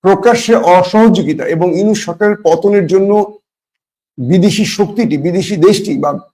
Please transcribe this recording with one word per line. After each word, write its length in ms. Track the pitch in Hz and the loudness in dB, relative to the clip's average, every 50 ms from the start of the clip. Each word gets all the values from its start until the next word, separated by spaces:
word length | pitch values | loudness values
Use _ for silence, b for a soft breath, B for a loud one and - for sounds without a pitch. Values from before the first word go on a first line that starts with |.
| - | 2
প্রকাশ্যে 520 | 185 196 190 190 240 226 233 - - - | 2 0 2 2 2 2 2 0 0 0
অসহযোগিতা 880 | - - 170 180 180 180 - - 214 220 226 180 180 - 147 151 131 - | 2 4 4 4 4 2 2 2 4 4 4 4 2 -2 -4 -4 -4 -4
এবং 200 | - 165 165 180 180 160 | -4 -2 -2 -2 -2 -2
ইউনূস 220 | 180 202 214 214 214 - | -2 0 -2 -2 -2 -4
সরকারের 320 | - 170 165 208 208 208 208 - | -10 -6 -2 -2 -2 -2 0 0
পতনের 440 | - 247 247 - 202 202 202 185 | 0 0 2 0 0 0 0 0
জন্য 240 | 151 180 190 196 202 208 208 202 - - - _ _ _ _ _ _ _ _ _ _ _ _ _ _ _ | 2 0 0 2 2 0 0 -2 -4 -8 -20 _ _ _ _ _ _ _ _ _ _ _ _ _ _ _
বিদেশি 480 | - 123 123 165 190 175 208 - - 214 | -10 -4 0 0 2 2 2 0 0 -4
শক্তিটি, 500 | - - - 208 - - - 139 117 147 | -4 -2 -4 -4 -4 -2 -4 -4 -2 -4
বিদেশি 380 | 147 143 175 175 190 - - 208 | -4 -4 -4 -4 -4 -4 -4 -2
দেশটি 340 | 170 160 196 208 - - - 147 | 2 2 2 2 2 -2 -6 -6
বা 140 | 135 143 147 143 143 - _ | -4 -4 -4 -6 -6 -12 _